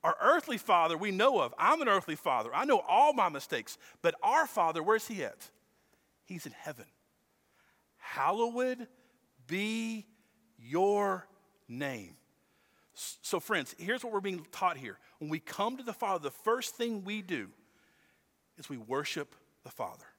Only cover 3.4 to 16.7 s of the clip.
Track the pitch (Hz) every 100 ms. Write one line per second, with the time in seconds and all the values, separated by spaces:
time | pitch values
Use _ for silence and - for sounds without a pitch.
3.4 | - 131 - - - _ 170 160 202 294
4.4 | 285 214 165 160 165 220 - 202 123 -
5.4 | - _ _ _ _ _ _ _ _ -
6.4 | 160 - 156 123 107 _ _ _ _ _
7.4 | _ _ _ _ _ _ - 147 143 202
8.4 | 233 240 254 254 233 _ _ _ _ _
9.4 | 123 180 208 226 226 220 - _ _ _
10.4 | _ _ 117 160 196 202 202 185 - _
11.4 | _ _ - 120 139 120 90 - _ _
12.4 | _ _ _ _ _ - - - - 180
13.4 | - 196 127 - 175 247 247 208 196 180
14.4 | 156 - 185 147 123 - _ _ 156 156
15.4 | - - 214 262 240 - 208 185 143 -
16.4 | 220 240 -